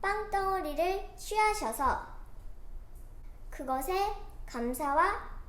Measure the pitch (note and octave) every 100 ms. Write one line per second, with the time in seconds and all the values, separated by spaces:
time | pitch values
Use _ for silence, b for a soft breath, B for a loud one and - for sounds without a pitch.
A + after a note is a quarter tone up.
0 | G4 G#4 G#4+ G4 F#4+ F#4+ D#4 C#4+ F4 G4
1 | G4 - - G#4+ G#4+ G#4+ A3+ A3+ - -
2 | - - - - - - - - - -
3 | - - - - - - C4 C4 D4 F#4
4 | G4+ G4+ - - - B3 A#3+ B3+ D4 D4
5 | F#4 G#4 - -